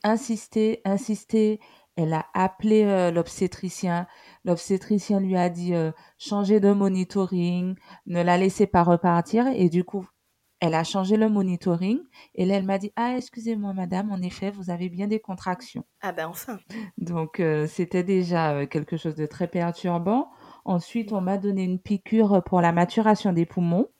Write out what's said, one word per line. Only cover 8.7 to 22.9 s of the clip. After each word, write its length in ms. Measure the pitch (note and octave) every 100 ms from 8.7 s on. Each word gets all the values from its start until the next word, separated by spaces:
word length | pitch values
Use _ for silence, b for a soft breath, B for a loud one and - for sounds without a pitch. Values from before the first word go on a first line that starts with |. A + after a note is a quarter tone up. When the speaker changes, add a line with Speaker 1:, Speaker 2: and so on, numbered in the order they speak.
| F3+
Speaker 1:
repartir. » 640 | E3+ E3+ F3+ E3+ - A3 B3+ B3
Et 140 | F3
du 140 | F3
coup, 240 | F3+ G3+ F#3 _ _ _ _ _
elle 140 | E3+ D#3+
a 80 | E3
changé 320 | G3 F#3+ G#3+
le 120 | A3
monitoring. 720 | G3+ F#3+ F3 F#3+ E3+ F#3 C4+ F4+ b b -
Et 100 | F#3
là, 100 | G3
elle 100 | F#3+
m'a 120 | G3
dit, « 140 | G#3 -
Ah, 200 | A#3+ B3+
excusez-moi, 560 | B3+ A#3+ A3+ G#3+ G3+
madame, 380 | F#3+ F3+ F#3 G#3+
en 100 | F#3+
effet, 280 | F3+ - G3
vous 200 | G3+ F3+
avez 180 | F3 F3+
bien 180 | F3 G#3
des 120 | G#3+
contractions. » 640 | - F#3 F#3+ F3+ - - - _
Speaker 2:
Ah 120 | F#3+
ben, 140 | E3+ D#3+
enfin. 300 | E3+ - G3 - A3 G3+ -
Speaker 1:
Donc, 420 | E3+ E3+ D#3 -
euh, 280 | E3 D3+ D#3
c'était 360 | - E3+ F#3
déjà, 500 | F3+ F#3+ F3 F3 D#3
euh, 120 | C#3+ C#3+
quelque 320 | D#3 D3 D#3+
chose 160 | E3 D3+
de 100 | D3+
très 200 | - F3
perturbant. 840 | F3+ E3+ E3 F3+ F3 F3 A#3+ - B B B -
Ensuite, 460 | F3 - A#3 G#3
on 80 | G#3
m'a 160 | F#3 G3
donné 260 | G3+ F#3+
une 140 | F#3 F#3
piqûre 640 | - G3+ - A3 G#3+ G3 -
pour 160 | F#3
la 100 | E3+
maturation 640 | E3+ F3